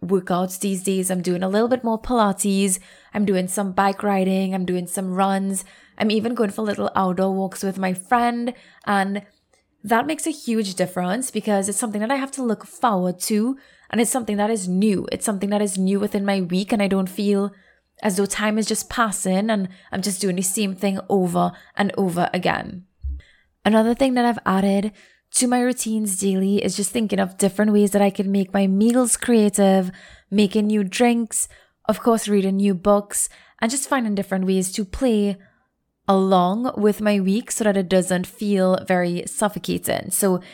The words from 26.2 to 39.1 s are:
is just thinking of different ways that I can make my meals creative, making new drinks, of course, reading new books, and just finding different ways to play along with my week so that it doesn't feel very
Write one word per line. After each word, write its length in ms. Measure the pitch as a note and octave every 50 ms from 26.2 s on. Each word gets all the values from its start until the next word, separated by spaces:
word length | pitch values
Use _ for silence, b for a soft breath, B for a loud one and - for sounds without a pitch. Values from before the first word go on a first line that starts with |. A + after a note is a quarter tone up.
| G3 G3 F#3+ F#3+ F#3+ G3 G3+ G#3 -
is 120 | F#3+ F#3
just 140 | F#3+ G3+ -
thinking 300 | - A#3+ A3 G3+ G#3 F#3+
of 180 | G3 F#3 F#3+ -
different 340 | - G3 F#3+ - G#3+ G#3+ G#3
ways 200 | G#3 G#3 G3+ G3
that 100 | G3+ G3+
I 80 | G3+
can 220 | G3 - G3+ G3 G3
make 200 | G3+ F#3+ F#3 -
my 140 | G3+ G3
meals 500 | F#3+ F#3+ G3 G#3+ A#3 A#3+ B3+ B3+ A#3 -
creative, 720 | - - - A#3+ A3+ G#3 G#3 G3+ - G3+ F#3+ F#3+ F#3+ F#3 F#3 F3+ B B B B B B B
making 360 | G3 G#3 G#3+ G3 - A3 G#3
new 160 | G#3 G#3+ G#3+ G3+
drinks, 640 | F#3 - - B3 A#3+ A#3+ A#3 A#3 G#3+ - - - - b b b b b b _
of 160 | - G#3 -
course, 260 | - A#3+ A3+ A3 -
reading 300 | G#3+ G#3 G3+ F#3+ F#3+ G3
new 180 | F#3+ G3+ G3+ G3
books, 540 | E3+ F3 G#3 G3+ G3+ G3+ G3+ - - - - B B B B B B
and 100 | - A#3
just 180 | B3+ C4+ - -
finding 260 | D4 C4+ A#3 A3 G#3
different 320 | F#3+ G3 - F#3+ F#3+ F#3+
ways 260 | F#3 F#3+ F#3+ F#3 F#3 -
to 120 | - G#3
play 520 | - - - C4+ B3+ A3+ G#3 G3+ G3+ G3 - b b b b b b b _ _ _ _ _ _ -
along 640 | G3 F#3+ F#3+ F#3+ G3 F#3 F3 F3+ G3 A3+ B3 C4 -
with 240 | - G3+ G#3+ G3+ -
my 200 | G#3+ G#3 G#3 G3+
week 320 | F#3+ F#3+ G3 A3+ B3 - -
so 100 | - A3+
that 140 | G#3+ G3
it 120 | G3 F#3+ E3
doesn't 380 | F#3+ F#3 F3+ F#3 F#3 F3 F3+
feel 580 | - - - G#3+ G3+ G3+ F#3+ F#3 F#3 F#3 F#3 -
very 380 | - F#3 F3+ F3+ F3